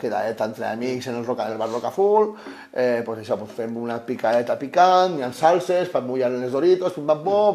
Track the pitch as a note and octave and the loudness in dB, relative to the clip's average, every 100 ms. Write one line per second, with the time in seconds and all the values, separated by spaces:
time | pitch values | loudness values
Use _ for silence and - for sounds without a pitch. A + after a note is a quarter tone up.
0 | A#2 G2+ G#2+ A2+ A2+ A2+ G#2+ A2 B2+ B2+ | -4 -2 -4 -2 -4 -4 -6 -4 -4 -6
1 | C3 A#2+ A#2+ A#2+ G#2+ A2 A2 A#2+ A#2+ - | -6 -6 -4 -4 -4 -4 -4 -4 -4 2
2 | G3+ G#3+ G#3+ G#3+ - - - - B2+ A#2 | 4 4 2 -2 -16 -18 -10 -2 0 0
3 | A#2 A2 G#2+ G#2 G#2+ - A2+ A#2 A#2 A#2 | -2 -8 -4 -4 -6 -8 -8 -6 -6 -8
4 | - B2 A2+ A#2+ A#2+ A#2 C3+ F3 F#3 F#3 | -6 -4 0 0 0 -4 -2 4 6 6
5 | F#3 D#3 B2+ B2 D#3+ F3 F3+ F3+ F3 D3+ | 4 0 -6 2 4 4 2 0 0 -2
6 | B2 C3 B2 B2+ B2+ C3+ F3 F3+ F3+ D#3 | -2 0 0 -2 -2 2 4 4 2 -4
7 | D3 D3+ E3+ G3+ G#3 | -2 0 2 2 4